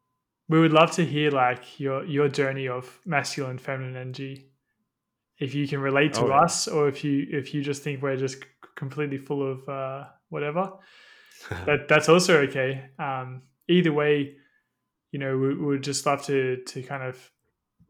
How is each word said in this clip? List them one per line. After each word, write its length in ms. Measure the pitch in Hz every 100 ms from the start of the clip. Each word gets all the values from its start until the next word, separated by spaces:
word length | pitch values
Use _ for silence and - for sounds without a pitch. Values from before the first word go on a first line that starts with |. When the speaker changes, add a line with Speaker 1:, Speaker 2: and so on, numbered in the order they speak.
| _ _ _ _ -
Speaker 1:
we 120 | 160
would 120 | 160
love 200 | 156 165
to 120 | 175
hear, 260 | 160 143 151
like, 480 | 139 123 123 - -
your, 240 | 139 135
your 240 | 160 143 147
journey 400 | 139 139 135 131
of 320 | 123 123 -
masculine, 540 | - 147 139 - 135 127
feminine 380 | - 135 131 127
energy. 500 | 131 127 135 135 135 _ _ _ _ _ _ _ _ -
If 160 | 139 143
you 100 | 143
can 140 | 143
relate 340 | 135 139 151
to 60 | 147
Speaker 2:
Oh, 80 | 131
yeah. 120 | 139
Speaker 1:
us, 260 | 170 - -
or 180 | 156 147
if 140 | 135
you, 240 | 151 139 -
if 240 | 147 131
you 100 | 147
just 200 | 139 139
think 180 | - 139
we're 160 | 139 135
just 200 | 131 131
c-, 120 | - _ - -
completely 420 | 135 135 147 135
full 240 | 139 143 135
of, 180 | 131 135
uh, 360 | 139 131 135 143 _ _
whatever, 440 | 156 147 156 190 - - - - -
Speaker 2:
<laughs> 340 | - - - 92 90
Speaker 1:
that, 220 | 143 -
that's 200 | 151 147
also 300 | 170 180 165
okay. 420 | 139 135 131 135 131 -
Um, 440 | 147 131 127 131 - _ -
either 240 | 180 165
way, 440 | 147 147 147 139 - _ _ _ _ _ _ _
you 80 | 143
know, 180 | 139 131
we, 120 | 135
we 120 | 156 151
would 160 | 139
just 240 | 131 139 -
love 160 | 139 139
to, 360 | 139 131 127 127
to 140 | -
kind 180 | 127 139
of 280 | 127 127 - _ _ _ _ _